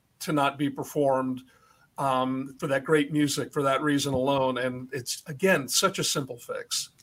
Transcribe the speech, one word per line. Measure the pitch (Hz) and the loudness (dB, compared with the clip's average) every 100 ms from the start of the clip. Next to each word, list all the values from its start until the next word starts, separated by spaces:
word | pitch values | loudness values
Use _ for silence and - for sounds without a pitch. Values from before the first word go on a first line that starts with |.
| _ - | _ -12
to | - | -2
not | 151 139 135 | 0 0 0
be | 143 | -4
performed, | 139 - 156 139 131 131 127 - _ _ _ _ - | -4 -6 0 2 2 0 -6 -10 _ _ _ _ -4
um, | 139 131 131 131 139 - | 0 2 0 -2 -6 -6
for | 160 | -2
that | 135 | -2
great | 135 156 143 | 2 2 2
music, | 151 147 147 123 | 2 2 0 -4
for | 156 | 0
that | 139 135 | 2 2
reason | 151 143 139 | 2 2 2
alone. | 131 131 139 131 123 | 0 2 2 2 0
And | 127 127 127 | -4 -4 -8
it's, | 131 120 - - | -8 -8 -8 -10
again, | 139 190 170 139 | 0 4 4 2
such | - 190 185 | 2 2 2
a | |
simple | 151 160 131 120 | -2 -2 -4 -8
fix. | - 107 - - - _ | -10 -10 -6 -6 -6 _